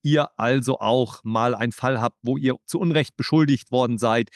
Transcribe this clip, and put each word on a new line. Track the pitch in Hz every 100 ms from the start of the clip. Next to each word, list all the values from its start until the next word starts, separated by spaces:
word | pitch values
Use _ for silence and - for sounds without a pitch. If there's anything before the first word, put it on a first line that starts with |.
ihr | 147 147 143 -
also | 113 135 120 120
auch | 107 127 120 -
mal | 110 110 120
einen | 107 117
Fall | - 127 127
habt, | 120 -
wo | 117 139
ihr | 131 127 -
zu | 165
Unrecht | 170 156 139 -
beschuldigt | - 156 151 135 -
worden | 127 123 117
seid, | 113 117 117